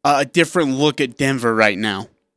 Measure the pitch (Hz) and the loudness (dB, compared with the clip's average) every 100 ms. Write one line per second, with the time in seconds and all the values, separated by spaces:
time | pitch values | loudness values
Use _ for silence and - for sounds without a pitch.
0 | 143 143 143 175 160 180 147 131 151 143 | 0 0 0 0 0 0 -2 0 0 0
1 | 131 - 135 135 117 113 107 98 107 95 | -4 -2 -2 0 0 2 2 2 -4 -6
2 | - _ _ | -10 _ _